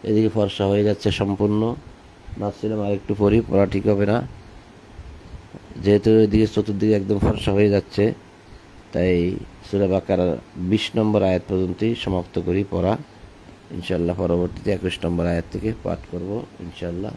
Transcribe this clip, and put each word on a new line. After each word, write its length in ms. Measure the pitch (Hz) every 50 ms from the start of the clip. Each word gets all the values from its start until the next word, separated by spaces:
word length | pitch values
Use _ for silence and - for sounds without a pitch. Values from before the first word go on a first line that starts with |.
| -
এদিকে 260 | 110 107 107 110 107
ফর্সা 360 | 104 110 104 98 - - 101
হয়ে 180 | 98 101 104 104
যাচ্ছে 280 | 107 101 - - 107
সম্পূর্ণ। 640 | 92 - 104 98 101 98 104 104 104 107 110 117 127 - - - - - - - - - - - - -
ভাবছিলাম 420 | 104 101 - - - 107 110 107
আর 100 | 101 101
একটু 240 | 101 98 - - 104
পড়ি, 240 | 101 104 101 104 117 113 -
পড়া 160 | - 98 101
ঠিক 220 | 95 101 98 104
হবে 180 | 104 104 101 104
না, 220 | 101 107 123 131 127 - - - - - - - - - - - - - - - - - - - - - - - - - - - - - - 87
যেহেতু 280 | 101 104 104 - 113
এদিকে 360 | 110 110 110 104 101 110 110
চতুর্দিকে 460 | 104 - 110 101 107 104 98 107 107 107
একদম 260 | 101 95 98 104 98
ফর্সা 320 | 95 - 104 104 - 107
হয়ে 180 | 98 101 104 101
যাচ্ছে, 440 | 101 98 - - - - 104 113 - - - - - - - - - - - - - - - -
তাই 440 | - 76 90 92 90 87 85 90 - - - - - - - -
সূরা 160 | - 98 101
বাকারার 500 | 90 95 95 - - 98 90 90 90 76 60 - - -
বিশ 360 | 78 90 90 107 107 - - -
নম্বর 280 | 113 110 107 104 104 95
আয়াত 180 | 95 92 90 -
পর্যন্তই 480 | - 98 92 92 90 90 - 107 113 117
সমাপ্ত 460 | 117 - 107 92 90 87 - - 95 90
করি 180 | 92 90 98 101 -
পড়া। 280 | 90 90 87 92 113 151 147 - - - - - - - - - - - - -
ইনশাআল্লাহ 440 | - 87 87 - 92 85 85 85 87
পরবর্তীতে 540 | 92 90 85 85 87 90 87 - - - 104
একুশ 340 | 98 87 92 90 - - -
নম্বর 200 | 85 87 87 85
আয়াত 180 | 87 85 85 82 -
থেকে 220 | - 104 107 110 113 - -
পাঠ 160 | 85 87 - - -
করব 300 | - 87 90 95 101 117 - - - -
ইনশাআল্লাহ। 520 | - 85 - - 87 85 87 90 98 107 -